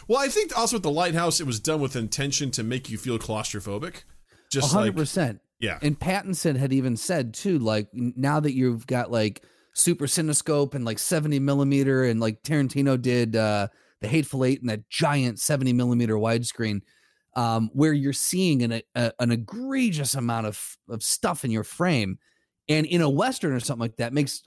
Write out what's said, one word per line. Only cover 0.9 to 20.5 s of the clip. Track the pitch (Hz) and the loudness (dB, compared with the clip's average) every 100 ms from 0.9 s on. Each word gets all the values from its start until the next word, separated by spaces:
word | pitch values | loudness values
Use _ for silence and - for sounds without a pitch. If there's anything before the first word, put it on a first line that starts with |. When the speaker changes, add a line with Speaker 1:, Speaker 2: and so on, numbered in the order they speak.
Speaker 1:
Lighthouse, | 147 175 165 170 - | 0 0 2 0 0
it | 139 | -2
was | 110 | -2
done | 156 156 | -2 0
with | 135 131 | -2 -2
intention | 110 - 139 139 139 | -4 -4 -2 -2 -4
to | - | -4
make | 113 127 131 | -4 -6 -6
you | 107 | -8
feel | 127 117 | -4 -4
claustrophobic. | - 107 107 104 101 101 175 - - - _ _ _ | -4 -6 -4 -8 -6 -8 -8 -12 -20 -20 _ _ _
Just | 139 135 | 0 2
Speaker 2:
A | 180 | 4
hundred | 214 | 2
Speaker 1:
like | 185 | 0
Speaker 2:
percent. | 147 190 139 104 _ _ | -2 0 -2 -2 _ _
Speaker 1:
Yeah. | 107 76 | -4 -2
Speaker 2:
And | 147 147 | -2 0
Pattinson | - 190 196 180 165 131 | -2 -2 -2 -2 0 0
had | 135 | 2
even | 135 127 113 | 2 0 -2
said | - 170 120 - | -2 -2 -2 -4
too, | 202 165 | 0 2
like, | 110 107 104 123 | 2 0 -2 -4
n-, | 120 123 | -4 -2
now | 135 151 | 0 0
that | 151 | 0
you've | 131 127 117 117 | 2 0 0 -2
got, | 123 120 | -2 0
like, | 113 107 98 - _ _ | 0 0 -2 -14 _ _
super | - - 175 143 | 0 2 2 0
cinescope | - 160 147 - 147 143 | 0 0 0 0 0 0
and, | 139 | -2
like, | 117 110 | -4 -4
seventy | - 165 151 143 | 0 0 2 2
millimeter, | 139 139 139 139 135 131 | 2 2 4 4 4 4
and, | 127 113 | 2 2
like, | 113 110 | 0 -2
Tarantino | - 151 135 139 139 131 | -2 0 2 2 2 2
did, | 123 123 117 113 | 2 2 2 2
uh, | 110 104 101 - _ _ | 2 2 -2 -6 _ _
The | 107 | -2
Hateful | 160 139 131 | 0 0 0
Eight | 127 135 | 0 2
in | 123 | -2
that | 107 - | -4 -6
giant | - 156 143 123 104 | -2 0 2 0 0
seventy | - 139 131 | -2 2 2
millimeter | 123 123 120 117 107 | 2 4 2 2 2
widescreen, | 110 117 120 - 113 101 - _ _ _ _ - | 2 0 -2 -4 -2 -2 -6 _ _ _ _ -2
um, | 117 113 110 | 0 2 0
where | 131 156 | 2 4
you're | 147 139 | 4 0
seeing | 135 - 180 185 139 | 0 0 2 2 2
an, | 120 113 - 123 | 2 -2 -4 -2
a, | 117 - | -2 0
an | 120 | 0
egregious | 117 107 214 262 269 247 156 135 139 | 0 -2 -8 -4 0 0 0 -2 -2
amount | 120 117 | -2 -2
of, | 110 | -2